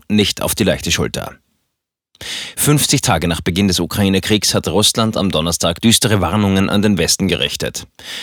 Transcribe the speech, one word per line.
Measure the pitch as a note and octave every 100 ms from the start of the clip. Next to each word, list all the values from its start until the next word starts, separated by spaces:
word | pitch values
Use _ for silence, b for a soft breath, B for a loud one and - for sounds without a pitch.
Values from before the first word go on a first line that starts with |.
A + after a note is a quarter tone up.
| -
nicht | G#2 G2+ -
auf | D2
die | -
leichte | F#2 D2+ E2+
Schulter. | - A#1 - - - _ _ _ _ _ _ _ _ B B B -
Fünfzig | - D3 - C#3+
Tage | - E2+ E2+
nach | D#2+
Beginn | G2 F2 G2+
des | F2
Ukraine-Kriegs | E2 G#2 G2 F#2+ - G#2+ -
hat | G2+ E2
Russland | F#2 - B2 A2 -
am | F#2+
Donnerstag | D#2 E2 - E2+ E2+
düstere | A2+ G#2+ A2 G#2
Warnungen | E2 G#2+ G2 F#2+ G2
an | G#2
den | G#2+ E2+
Westen | D#2 - F#2+
gerichtet. | E2+ C#2+ - A1+ - - - B B